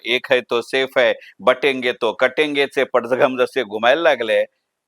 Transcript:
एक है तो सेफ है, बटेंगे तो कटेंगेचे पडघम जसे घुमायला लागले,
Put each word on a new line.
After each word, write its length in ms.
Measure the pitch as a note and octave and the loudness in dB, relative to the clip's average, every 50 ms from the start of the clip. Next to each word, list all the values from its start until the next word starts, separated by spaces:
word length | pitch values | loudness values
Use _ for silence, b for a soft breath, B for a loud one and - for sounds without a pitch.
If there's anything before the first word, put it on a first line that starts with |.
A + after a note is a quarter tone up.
| - | -2
एक 280 | A2+ A#2+ B2+ - - C3+ | -2 -4 -4 0 0 0
है 80 | B2 | 0
तो 200 | A2+ - B2 A#2 A2+ | 0 -2 -4 -4 -4
सेफ 360 | - - C3+ D#3 - - C3+ | -2 -2 -2 -2 -2 0 2
है, 140 | B2 A2+ G#2 B B B B B | 2 2 0 B B B B B
बटेंगे 520 | G2 A2+ B2+ B2+ - C#3+ C3 C3 A#2+ B2 A#2 | 0 0 0 2 2 0 0 0 -2 -4 -2
तो 200 | - A#2+ A2 G2+ | -2 -2 -4 -2
कटेंगेचे 720 | - C3 B2+ B2 - D3+ D3 C#3+ C#3+ C#3 C3 - C#3 C3 | 0 0 0 0 0 -2 -2 0 -2 -2 -2 0 -2 -2
पडघम 520 | - - B2 A#2 A#2 B2+ B2 D3 C3 B2+ B2+ | 0 0 -2 -2 0 0 2 2 0 2 0
जसे 240 | B2+ A#2+ - C3 A#2+ | -2 -2 -2 -6 -6
घुमायला 400 | G2+ G#2 G#2+ A2 A#2+ C#3 D#3+ E3+ | -6 -6 -2 2 2 2 2 2
लागले, 420 | D#3+ C#3+ A#2 A#2 A2 G#2+ G#2 G#2+ - _ _ _ _ _ _ _ | 0 0 0 0 0 0 0 0 -2 _ _ _ _ _ _ _